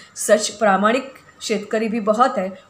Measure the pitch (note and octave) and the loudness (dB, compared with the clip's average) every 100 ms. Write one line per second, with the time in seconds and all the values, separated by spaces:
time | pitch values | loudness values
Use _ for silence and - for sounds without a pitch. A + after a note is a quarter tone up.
0 | - - - G#3+ - - G#3+ F#3+ G#3 B3+ | -20 -6 0 2 0 0 2 4 2 0
1 | - - - - - G3+ G3+ A3 A3+ A#3 | -4 -16 -20 -12 -6 -6 -4 -4 -2 -2
2 | G3+ G#3 B3+ A#3+ F#3+ F#3+ - | 0 4 2 2 -6 -10 -16